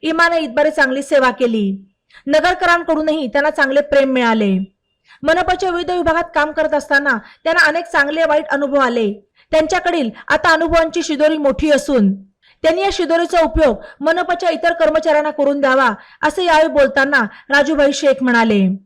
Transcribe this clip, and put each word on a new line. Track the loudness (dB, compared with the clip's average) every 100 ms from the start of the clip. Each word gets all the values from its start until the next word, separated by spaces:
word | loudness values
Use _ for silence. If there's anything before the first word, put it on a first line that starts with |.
इमाने | -4 0 0 0
इतबारे | -2 0 0
चांगली | 2 -2 -2
सेवा | 0 2 2
केली. | 0 -2 0 -2 -4 -12 _ _ -16 -2
नगरकरांकडूनही | 0 2 0 0 0 0 -2 0 -2 -2
त्यांना | -2 -2
चांगले | 0 0 0
प्रेम | 2 2 2
मिळाले. | 0 0 0 0 -2 -4 _ _ _ _ -6
मनपाच्या | 0 0 0 -2 -2
विविध | -4 -4
विभागात | -2 0 -2 -2
काम | -2 -2
करत | -2 -2
असताना | -2 0 0 0 -4 -6 _
त्यांना | -2 2 2
अनेक | 0
चांगले | -2 -2 0 0
वाईट | 0 0 0
अनुभव | -4 0 0
आले. | 0 0 -2 -4 _ _ _
त्यांच्याकडील | -2 0 -2 -2 -2 -4 -8 -4
आता | -2 2
अनुभवांची | 2 2 0 0 -2
शिदोरी | -4 0 0 2
मोठी | -2 0 0
असून | 0 2 2 2 0 -10 _ _ _
त्यांनी | 0 0
या | -2
शिदोरीचा | -2 0 0 0 0
उपयोग | 0 2 0 0 -10 -6
मनपाच्या | -2 -2 -2 -2 -2
इतर | -2 -2
कर्मचाऱ्यांना | 0 0 0 0 0 0
करून | -2 -2 0
द्यावा, | 0 2 0 -2 -14 _
असे | -6 -2
यावेळी | 2 2 2
बोलताना | 2 2 2 0 0 -2 -8 -2
राजूभाई | 0 2 2 2
शेख | 2 0 0
म्हणाले. | 2 2 2 2 2 -2